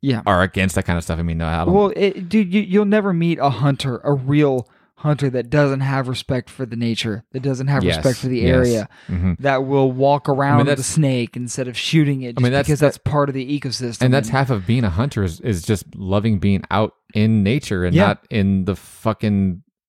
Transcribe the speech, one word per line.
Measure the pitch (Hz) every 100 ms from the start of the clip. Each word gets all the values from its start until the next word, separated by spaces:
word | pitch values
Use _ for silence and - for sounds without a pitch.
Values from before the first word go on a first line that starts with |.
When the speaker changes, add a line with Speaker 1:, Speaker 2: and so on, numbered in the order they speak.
Speaker 1:
Yeah. | 139 113 101
Speaker 2:
are | 90
against | 92 98 92
that | -
kind | 92 85
of |
stuff, | - 82
I |
mean, | 85 82
no, | 80
I | 82
don't | 85
Speaker 1:
Well, | 196 202
it, | - 196 - 175
dude, | 214 185
you, | 202
you'll | 190 196 202
never | 214 196
meet | 170 170 165
a | 139
hunter, | 110 139 135 135 120
a | 143
real | 143 131 147 147 127 - _ _ _
hunter | 151 143 139
that | 123 117
doesn't | 147 143 135
have | 135 135 127
respect | 123 - 127 -
for | -
the | 123 117
nature, | 117 110 113 104 -
that | 135
doesn't | 135 127 135
have | 139
Speaker 2:
Yes, | 87 80
Speaker 1:
respect | 131 123
for | 131
the | 123
Speaker 2:
yes. | 104
Speaker 1:
area, | 127 123 117 98 - -
Speaker 2:
Mm-hmm. | 90 90 85
Speaker 1:
that | 139 135 135
will | 139 135
walk | 127 135 143 -
around | 135 139
Speaker 2:
I | 147
mean, | 139
Speaker 1:
the | 135
Speaker 2:
that's | 127
Speaker 1:
snake | 160 143 127 117 127
instead | 123 - 123
of | 113
shooting | - 160 143 135
it, | 123 120
Speaker 2:
I |
mean, | 123
Speaker 1:
just |
Speaker 2:
that's | 139 143
Speaker 1:
because | 147
Speaker 2:
that | 143
Speaker 1:
that's | -
part | - 151 139
of |
the | 135 131 143
ecosystem. | 131 107 123 113
Speaker 2:
and | 127
that's | 123 110
Speaker 1:
And | 131
Speaker 2:
half | 131
of | 110
being | 90 123
a | 110
hunter | 82 135 -
is, | 92 80
is | 127 92
just | 80 104 - -
loving | 95 101 110 101
being | 101 95 -
out | 101 107 - _
in | 107 107 110
nature | 98 143 - 95
and | 90 120
Speaker 1:
Yeah. | 202
Speaker 2:
not | 101 _
in | 110 98 98
the | 92 92
fucking | - - 110 104 107 101 95 87 - _